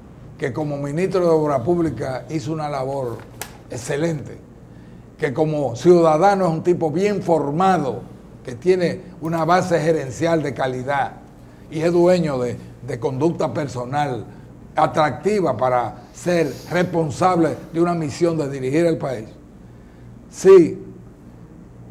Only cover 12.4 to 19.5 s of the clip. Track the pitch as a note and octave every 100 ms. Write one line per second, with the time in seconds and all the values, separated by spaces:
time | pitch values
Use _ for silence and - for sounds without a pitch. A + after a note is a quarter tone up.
12.4 | B2 - - - B2 C3 D3 C3 D#3+ F3
13.4 | D#3+ A#2 C#3+ B2 B2 C#3+ D3 A#2+ F#2 -
14.4 | - - - - D#3 E3 D3+ B2 F#3+ G#3+
15.4 | E3 A#2 B2+ B2 A2+ - - - E3+ F3
16.4 | D3+ A#2 - E3+ F3+ F3+ D#3+ - F3+ F3+
17.4 | D#3+ B2 - E3 F3 E3+ D3+ - E3+ E3
18.4 | C#3 C#3 C3 D3 E3+ D#3 D3+ A#2+ A2 -
19.4 | -